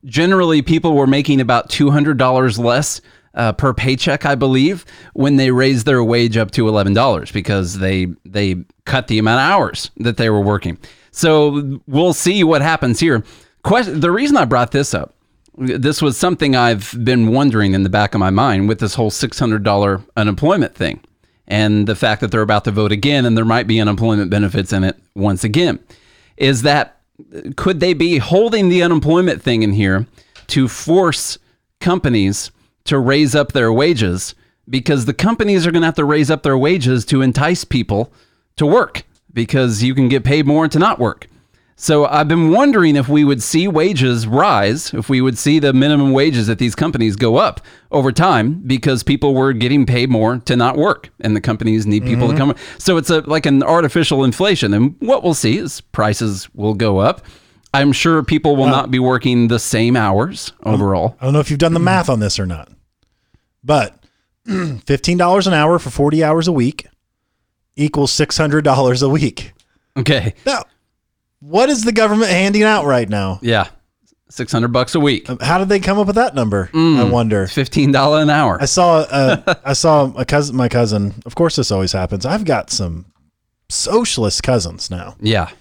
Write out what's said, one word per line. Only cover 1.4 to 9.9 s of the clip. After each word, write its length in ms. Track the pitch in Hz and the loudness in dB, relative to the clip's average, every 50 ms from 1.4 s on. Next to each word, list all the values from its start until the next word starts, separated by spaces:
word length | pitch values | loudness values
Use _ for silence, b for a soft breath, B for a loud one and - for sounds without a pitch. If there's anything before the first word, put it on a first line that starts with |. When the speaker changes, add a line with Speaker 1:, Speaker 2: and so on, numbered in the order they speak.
Speaker 1:
about 280 | 131 117 123 120 - - | 2 2 0 0 0 -4
two 200 | - - 147 143 | -2 0 2 2
hundred 280 | 143 147 147 147 151 123 | 4 2 2 0 0 0
dollars 420 | 131 127 127 131 131 127 107 104 | 2 2 2 2 2 0 0 0
less, 420 | 120 117 120 131 151 - - - b b b b b b b | 0 0 0 0 0 -4 -8 -10 b b b b b b b
uh, 160 | - 117 113 104 | -2 -2 -2 -2
per 200 | - - 135 123 | 0 -2 -2 -2
paycheck, 520 | - - 131 131 131 - - 143 151 - 143 | 0 -2 -2 -2 -2 -2 -2 -2 -2 -2 -2
I 80 | 143 | -2
believe, 500 | 127 131 135 131 131 131 160 202 175 - B B B B B B | 0 2 2 2 4 2 2 0 -2 -8 B B B B B B
when 240 | - 135 143 143 135 | -2 0 2 2 2
they 120 | 135 131 | 2 2
raised 380 | 127 123 131 135 139 123 110 147 | 2 2 2 2 2 0 0 2
their 160 | 139 127 117 | 2 2 2
wage 340 | 110 117 120 120 120 107 113 | 2 2 2 0 0 0 0
up 140 | 110 98 | -2 -2
to 160 | - - 120 107 | -2 -2 0 2
eleven 260 | 107 104 98 98 98 | 2 2 2 2 2
dollars, 380 | 107 123 139 110 85 - - | 2 2 2 0 -2 -4 -8
because 480 | - 104 90 - 104 98 95 87 95 98 | -8 -8 -4 -2 -2 -2 -2 -4 -6 -4
they, 280 | 95 95 95 95 92 90 85 _ _ | -2 -2 0 -2 -2 -4 -6 _ _
they 320 | - 95 104 101 98 92 90 - _ _ _ _ | -10 -6 -4 -2 -2 -4 -6 -8 _ _ _ _
cut 220 | - - 135 123 - | -4 -4 -4 -2 -2
the 100 | 120 107 | -2 0
amount 220 | 107 110 113 127 | 0 2 2 2
of 80 | 135 151 | 2 2
hours 380 | 190 196 143 - - - - - | 2 0 0 -2 -4 -10 -12 -12